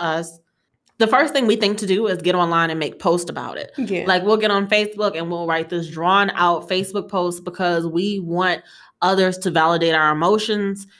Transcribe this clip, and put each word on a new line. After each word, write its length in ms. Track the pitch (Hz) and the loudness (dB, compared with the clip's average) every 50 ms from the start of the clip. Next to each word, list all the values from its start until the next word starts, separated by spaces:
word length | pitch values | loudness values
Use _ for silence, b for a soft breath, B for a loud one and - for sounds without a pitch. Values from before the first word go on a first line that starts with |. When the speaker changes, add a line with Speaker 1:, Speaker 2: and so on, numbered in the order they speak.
| 170 | -2
Speaker 1:
us, 360 | 165 156 165 170 165 - - _ _ _ _ _ _ _ _ _ _ _ | -2 -2 -4 -4 -8 -14 -20 _ _ _ _ _ _ _ _ _ _ _
the 100 | _ 226 | _ 2
first 280 | 220 226 262 311 302 311 | 4 4 4 2 2 0
thing 120 | 277 254 | 0 2
we 100 | 214 220 | 2 2
think 200 | 220 220 196 208 208 | 2 2 0 -2 -2
to 80 | 220 | 0
do 200 | 190 190 202 226 | 0 0 2 2
is 160 | 208 185 165 160 | 0 -2 0 0
get 120 | 180 175 | 0 2
online 360 | 180 175 170 170 165 165 165 | 2 2 2 2 0 0 0
and 80 | 160 160 | 0 -2
make 220 | 156 143 - - | -4 -6 -6 -2
posts 280 | - - 170 175 170 170 | 0 0 2 2 0 -4
about 300 | 147 135 123 - - 73 | -8 -10 -10 -10 -10 -10
it. 140 | - - - | -12 -10 -8
Speaker 2:
Yeah. 280 | - 254 196 196 175 170 | -6 -4 -4 -2 -2 0
Speaker 1:
Like, 160 | 185 185 180 180 | 2 0 2 2
we'll 140 | 208 220 214 | 2 2 2
get 120 | 214 214 | 2 2
on 180 | 202 196 202 196 | 2 2 0 2
Facebook 500 | 220 208 208 208 208 208 214 202 - 160 | 2 0 0 0 -2 -2 -2 -2 -2 -4
and 120 | 170 170 | -6 -4
we'll 160 | 175 170 170 | -4 -4 -2
write 220 | 165 165 165 165 165 | -2 -2 -2 -2 -4
this 200 | 180 175 165 156 | -4 -6 -6 -6
drawn 420 | 151 160 165 175 190 202 202 196 | -8 -2 0 2 4 4 2 2
out 400 | - - - 233 214 - - - | 0 2 2 2 2 0 -2 -2
Facebook 400 | 190 185 190 190 - 208 175 - | -2 -2 -2 -2 -4 -6 -6 -4
post 340 | - 190 180 175 175 175 - | -4 -2 -2 -2 -4 -6 -10
because 420 | 180 175 - 190 175 170 170 165 | -12 -6 -2 -2 0 0 0 -2
we 340 | 170 160 170 190 208 208 196 | -2 -2 -2 -2 -2 -2 -4
want 420 | 180 165 170 175 185 185 175 - B B B B B B B _ 180 | -4 -4 -2 0 0 0 -2 -4 B B B B B B B _ 0
others 340 | 185 190 190 190 185 180 185 | 2 4 4 4 2 2 -2
to 120 | 185 190 | -4 0
validate 440 | 147 165 160 165 170 165 165 165 160 | 2 2 4 4 2 2 2 2 2
our 180 | 156 156 151 151 | 4 4 2 2
emotions. 760 | 151 160 180 208 214 214 - 214 214 202 196 196 202 - b b b | 2 2 2 2 2 0 -2 -2 -2 -2 -4 -4 -6 -10 b b b